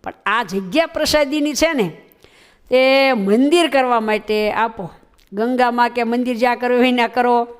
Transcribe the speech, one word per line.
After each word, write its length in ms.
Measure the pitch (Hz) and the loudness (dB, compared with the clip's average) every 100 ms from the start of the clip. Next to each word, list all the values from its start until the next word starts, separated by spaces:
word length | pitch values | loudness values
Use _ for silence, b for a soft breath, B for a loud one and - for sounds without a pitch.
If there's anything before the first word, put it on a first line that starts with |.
પણ 80 | - - - | -14 -8 -4
આ 160 | 220 | -4
જગ્યા 440 | 208 190 190 254 320 | -4 -8 -4 -2 -2
પ્રસાદીની 680 | 311 311 302 285 302 294 | -2 0 0 0 -2 -2
છે 180 | 277 311 | 0 -2
ને 140 | 294 180 160 - b b b b b _ | 0 -4 -6 -20 b b b b b _
તે 420 | 254 262 269 269 | 2 4 4 2
મંદિર 560 | 247 196 220 277 349 320 | 2 2 2 4 2 2
કરવા 320 | 269 254 233 | 0 2 0
માટે 520 | 220 214 214 214 208 | 0 -4 -2 -2 -2
આપો. 380 | - 226 220 175 - _ _ _ | -2 -4 -6 -14 -16 _ _ _
ગંગામાં 580 | 196 226 254 247 240 240 | -6 -2 0 0 2 0
કે 140 | 240 | 0
મંદિર 320 | 233 240 247 233 | -2 0 -2 0
જ્યાં 200 | 247 240 | 0 0
કરવું 220 | 247 247 | 0 2
હોય 140 | 254 | 2
ત્યાં 160 | 247 226 | 2 0
કરો 400 | 247 247 240 240 | 0 2 2 0